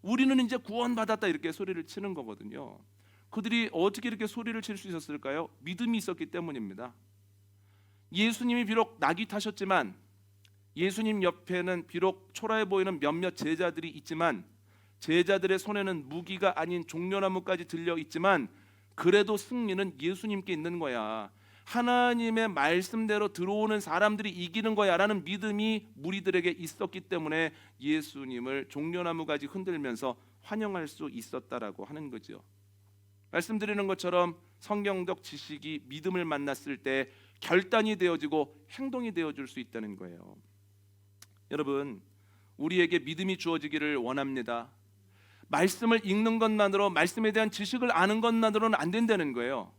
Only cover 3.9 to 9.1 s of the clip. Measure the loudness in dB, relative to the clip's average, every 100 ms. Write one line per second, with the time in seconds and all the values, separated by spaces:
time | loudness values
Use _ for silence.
3.9 | 0 -8 -6 -6 -6 -6 -6 -8 -10 -8
4.9 | -10 -8 -10 -6 -6 -6 _ -12 -4 -2
5.9 | 0 -2 -6 -6 -6 -6 -8 -8 -10 -14
6.9 | -16 _ _ _ _ _ _ _ _ _
7.9 | _ _ 0 2 2 0 0 2 2 0
8.9 | 0 0